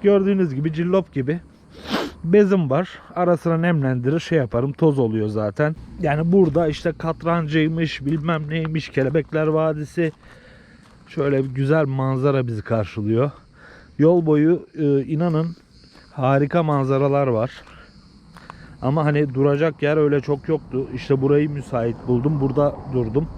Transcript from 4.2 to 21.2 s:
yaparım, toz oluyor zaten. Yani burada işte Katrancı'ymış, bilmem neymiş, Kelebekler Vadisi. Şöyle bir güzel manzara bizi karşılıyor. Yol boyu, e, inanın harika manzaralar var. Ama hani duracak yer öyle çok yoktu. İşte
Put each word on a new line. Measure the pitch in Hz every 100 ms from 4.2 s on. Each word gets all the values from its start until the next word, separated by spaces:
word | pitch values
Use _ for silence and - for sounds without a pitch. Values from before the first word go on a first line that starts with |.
| - 165
yaparım, | 123 117 135
toz | 143 160 139
oluyor | 117 110 107
zaten. | 107 104 - 151 160 - -
Yani | 160 147 165
burada | 196 175 143 160
işte | 147 175 -
Katrancı'ymış, | 165 147 160 170 156 160 156 160 160 - 135
bilmem | 156 156 160 147
neymiş, | 160 160 156 -
Kelebekler | - 131 156 139 156 156
Vadisi. | 156 160 151 147 170 160 - - - - - - - - - -
Şöyle | - 139 139
bir | 135
güzel | 131 135 156 143
manzara | 135 131 131 139 135 120
bizi | 110
karşılıyor. | - 113 101 - 104 113 139 - - - - - - -
Yol | 151 175 156
boyu, | 151 156 175 - -
e, | 147 139
inanın | 127 156 175 156 165 170 _ - - - -
harika | - 131 139 143 175
manzaralar | 156 143 131 135 139 139 135
var. | 113 120 - - - - - - - - - - - - -
Ama | 127 151 147
hani | 147 147
duracak | 127 143 143 160 143
yer | 147 156
öyle | 147 143
çok | 131 143 -
yoktu. | 156 - 127 135
İşte | 123 - 139